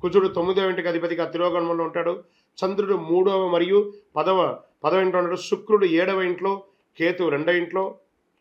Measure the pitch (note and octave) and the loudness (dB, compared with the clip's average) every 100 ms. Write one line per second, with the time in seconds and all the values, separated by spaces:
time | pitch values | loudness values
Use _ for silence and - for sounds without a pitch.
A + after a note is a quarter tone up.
0 | F3+ G3 F#3 E3+ F3+ F#3+ F#3+ F3+ E3+ E3+ | 0 2 2 0 -2 0 0 0 -2 -2
1 | E3+ E3+ D#3+ E3+ F3 E3+ E3+ E3+ E3 E3+ | -2 -2 -4 -2 -2 0 -2 -2 -4 -4
2 | E3+ F#3+ - _ _ - F#3+ G3 G3 F#3 | -4 -6 -10 _ _ -6 -4 -2 0 -2
3 | D#3+ F3+ F#3+ F#3+ F#3 E3+ F3+ G3+ G#3 - | 0 2 2 2 2 0 2 2 2 -6
4 | _ D3+ E3 F#3+ D3 A#2 - _ D3+ F#3+ | _ -2 2 2 2 -2 -14 _ 0 2
5 | F#3 F3+ F3 F3 - G3+ - G#3 F3+ E3 | 2 0 -2 -4 -4 -4 2 2 4 2
6 | F#3 F#3+ F3+ F3 F#3+ G3 - _ _ - | 2 0 -2 -2 -4 -4 -8 _ _ -2
7 | E3 F3+ E3 C#3+ D#3+ F3 E3 F#3+ F#3+ - | -2 0 0 0 0 0 0 -4 -6 -8
8 | _ _ _ _ | _ _ _ _